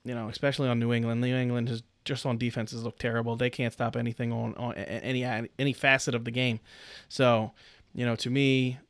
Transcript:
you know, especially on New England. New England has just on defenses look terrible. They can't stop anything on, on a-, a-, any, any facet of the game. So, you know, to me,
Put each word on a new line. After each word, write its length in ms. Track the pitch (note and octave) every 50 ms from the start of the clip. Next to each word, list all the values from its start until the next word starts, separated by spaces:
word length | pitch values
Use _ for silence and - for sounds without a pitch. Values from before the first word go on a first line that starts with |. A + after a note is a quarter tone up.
| -
you 100 | A#2+ B2+
know, 140 | A#2+ A2+ G#2+
especially 380 | A2+ - - C#3+ C3+ - C#3+ B2+
on 100 | A#2+ A#2
New 120 | A#2 A#2 A#2+
England. 280 | A#2 A#2 A2+ A#2 A#2
New 140 | B2 B2 B2+
England 340 | B2+ B2+ B2 B2 A#2+ A#2+ A#2+
has 140 | A#2 A2+ - _ _ _ -
just 220 | - C#3+ B2 -
on 120 | C#3 B2 A2+
defenses 460 | B2 A#2+ - B2 A2+ A2+ - A#2 A2+
look 160 | A#2 - -
terrible. 360 | - A#2+ A2+ A#2 A2+ A#2 A#2 A2+
They 120 | B2 B2
can't 220 | A#2+ - B2+ A#2
stop 240 | - - B2 A#2 A2+
anything 360 | A#2+ A#2 A#2+ A2+ - B2 A#2 A#2
on, 220 | A#2 A#2 A2+ -
on 180 | - A#2+ A#2+ -
a-, 40 | -
a-, 220 | G2 - G#2 A#2 -
any, 460 | A2+ C3 B2+ B2+ B2+ A#2+ G#2+ A#2 A2+ - -
any 140 | C3+ C#3+ C3
facet 420 | - - C#3 C3+ C3 - - B2
of 100 | A#2 A#2
the 60 | A#2+
game. 280 | A#2 B2 B2+ B2+ A#2 A#2 - - - - - - - - - -
So, 440 | - - C3+ B2 A#2+ A2 A2 G#2+ - - - - - - - _ -
you 100 | - B2
know, 100 | A#2+ A#2 A2
to 120 | - B2
me, 480 | B2+ C#3 C#3 C3+ C3+ C3 B2+ B2+ B2+ C3 - _